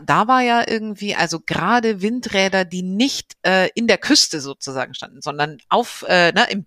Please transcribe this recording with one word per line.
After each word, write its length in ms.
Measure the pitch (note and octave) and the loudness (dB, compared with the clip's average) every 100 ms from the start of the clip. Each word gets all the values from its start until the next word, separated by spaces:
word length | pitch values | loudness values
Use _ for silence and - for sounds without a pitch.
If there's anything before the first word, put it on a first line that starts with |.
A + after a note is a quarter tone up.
| D3+ | 2
da 240 | D3+ A3 | 2 4
war 140 | C4 | 2
ja 200 | B3 A#3 - | 4 2 0
irgendwie, 480 | A3+ G#3+ G#3 G3+ | -2 -4 -6 -6
also 280 | F#3 E3+ E3 | -2 -2 -4
gerade 600 | - - E3 A#3+ A3+ G3+ | -6 -2 0 2 0 -2
Windräder, 640 | G3 B3 A#3+ G3+ F#3+ F#3+ | -2 -4 -2 0 2 0
die 200 | F3+ F3+ | -2 -4
nicht, 500 | F#3 F#3+ C4+ - - - | -4 0 0 0 -10 -6
äh, 260 | - F#3 F#3 - | 0 2 2 0
in 120 | A#3 | 2
der 100 | G3 | 2
Küste 420 | - D4 - D#3+ | 4 2 2 -2
sozusagen 540 | C3+ C#3 - C3 B2+ | -8 -10 -8 -6 -6
standen, 280 | C3+ - - | -8 -16 -12
sondern 360 | D3 D3 D3+ D3 _ | -10 -4 -4 -6 _
auf, 380 | F#3+ A#3+ - - | -2 -2 -8 0
äh, 240 | F3+ E3+ | 2 4
ne, 160 | E3+ A#3+ | 4 2
im, 140 | - | 0